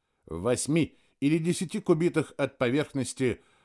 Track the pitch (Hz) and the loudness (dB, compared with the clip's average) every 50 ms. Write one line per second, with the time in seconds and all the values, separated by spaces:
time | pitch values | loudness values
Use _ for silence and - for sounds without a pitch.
0 | _ _ _ _ _ - 78 85 90 117 127 - - - 151 170 151 - - _ | _ _ _ _ _ -10 -8 -4 0 0 0 0 0 0 2 2 2 0 -2 _
1 | _ _ _ - - 143 156 175 160 175 165 - 190 156 - 180 - - 175 156 | _ _ _ -2 0 2 2 2 2 0 -2 -2 -2 -4 -6 -4 0 2 2 2
2 | 170 175 170 160 139 - - - 139 131 - - 135 120 123 147 147 - - 139 | 2 2 2 0 -2 -2 -4 -4 -4 -4 -2 0 0 0 2 0 -2 -2 -2 -4
3 | 127 - - - 131 123 107 - _ _ _ _ _ | -4 -4 -4 -2 0 0 -2 -2 _ _ _ _ _